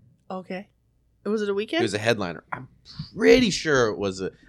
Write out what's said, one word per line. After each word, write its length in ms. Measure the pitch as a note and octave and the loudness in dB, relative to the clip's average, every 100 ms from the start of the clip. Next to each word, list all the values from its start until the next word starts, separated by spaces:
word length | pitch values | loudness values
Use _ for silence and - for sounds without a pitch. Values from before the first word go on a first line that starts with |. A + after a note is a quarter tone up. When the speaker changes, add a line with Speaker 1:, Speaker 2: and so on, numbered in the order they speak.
| _ _ _ | _ _ _
Speaker 1:
Okay. 380 | F#3 F3+ F#3 G#3 _ _ _ _ _ | -12 -10 -12 -14 _ _ _ _ _
Was 180 | G3+ A3 | -6 -2
it 60 | G#3 | 0
a 60 | |
weekend? 260 | G3 A3 D#4+ | -2 -2 -2
Speaker 2:
It 40 | |
was 100 | A2 | -2
a 40 | G2+ | 0
headliner. 460 | A2 A2+ F2+ E2 - | 0 0 -2 -8 -12
I'm 160 | - - _ - - - - | -12 -12 _ -20 -16 -14 2
pretty 340 | - B3+ A#3+ | 6 6 4
sure 380 | - D#3+ C3+ A#2 | 0 0 2 2
it 100 | G2+ | 0
was 220 | G2+ F#2 | -4 -4
a, 100 | F2+ - | -8 -8